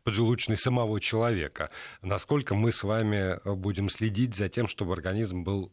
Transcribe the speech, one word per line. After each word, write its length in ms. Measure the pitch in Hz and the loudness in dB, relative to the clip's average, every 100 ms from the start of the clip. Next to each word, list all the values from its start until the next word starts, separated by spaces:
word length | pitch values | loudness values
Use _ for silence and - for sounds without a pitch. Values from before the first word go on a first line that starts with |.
поджелудочной 540 | - 104 113 120 - 107 | -2 2 4 2 0 0
самого 420 | 131 123 113 104 | 2 2 2 0
человека. 680 | - 110 117 101 73 - 78 - - - | 0 2 2 2 -2 -4 -6 -8 -16 -10
Насколько 520 | 92 98 - 147 - | -4 -4 0 0 2
мы 200 | 101 113 | 2 2
с 100 | - | 2
вами, 560 | 101 110 110 104 95 87 | 0 2 2 2 0 -2
э, 120 | 98 | -4
будем 340 | 98 98 95 101 | -2 -2 0 -2
следить 480 | - 110 104 123 98 | 0 -2 0 0 0
за 140 | 98 | -2
тем, 180 | - 117 | 0 -2
чтобы 240 | - 92 | -2 -4
организм 520 | 90 90 101 110 90 | -2 -2 -2 -2 -2
был 280 | 87 101 92 | -2 -2 -4